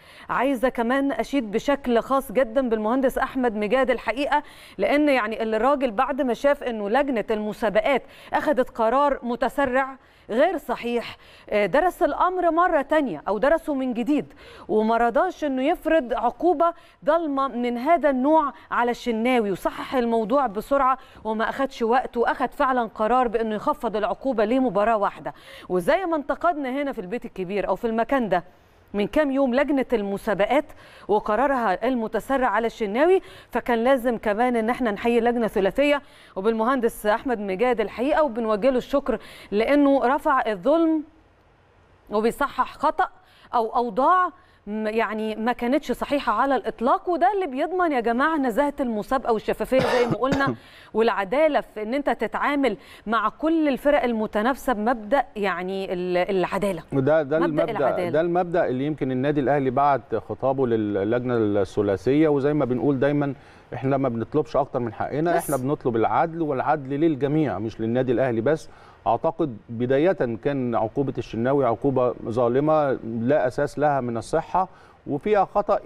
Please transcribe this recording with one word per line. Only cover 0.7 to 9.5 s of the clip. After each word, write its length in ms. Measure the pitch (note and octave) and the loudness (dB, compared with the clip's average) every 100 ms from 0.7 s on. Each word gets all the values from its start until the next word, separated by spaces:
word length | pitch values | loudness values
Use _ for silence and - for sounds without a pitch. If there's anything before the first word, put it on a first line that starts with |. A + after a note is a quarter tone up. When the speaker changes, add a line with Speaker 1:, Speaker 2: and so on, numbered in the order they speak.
| B3 A#3 C4+ C#4 | 0 0 0 0
Speaker 1:
أشيد 400 | - A3+ C#4 A3 | -2 -2 -2 -2
بشكل 480 | G#3 - C#4 B3 A#3 | -2 -2 -2 0 0
خاص 300 | - C4+ C4 | 2 -2 0
جدا 380 | G3+ A#3 A3+ B3+ | 0 0 0 0
بالمهندس 480 | A3 G#3+ B3+ C4 A#3+ | 0 0 0 0 0
أحمد 380 | C4 C4+ B3 G#3 | -4 -2 -2 -2
مجاد 340 | G#3 B3+ B3+ | 0 0 0
الحقيقة، 520 | A#3 - A3+ D4 D4 - - - - | -2 -4 -4 -2 -2 -2 -14 -16 -4
لأن 320 | G3+ C#4+ D4 | 0 2 4
يعني 340 | B3+ G#3 A3 | 2 0 -4
الراجل 480 | A3 G#3 B3 C#4+ C4 | -2 0 2 2 0
بعد 300 | G#3 B3+ C#4 | -2 -2 0
ما 120 | C4 | -2
شاف 300 | A3 C#4+ C#4+ | 0 2 0
إنه 260 | B3 A3 G3+ | -2 -6 -2
لجنة 360 | B3 C#4+ A#3 F#3+ | 0 0 -2 -2
المسابقات 720 | G#3+ G#3+ G3 A3 G3 G#3+ C4+ - - - | -2 -4 -4 -2 2 2 0 -2 -18 -6
أخذت 360 | D4 D#4 A#3+ B3 | -2 0 0 0
قرار 500 | - A3+ C4 C#4+ - | 0 0 2 2 0
متسرع 720 | A#3 A#3+ A#3 | -4 -4 -2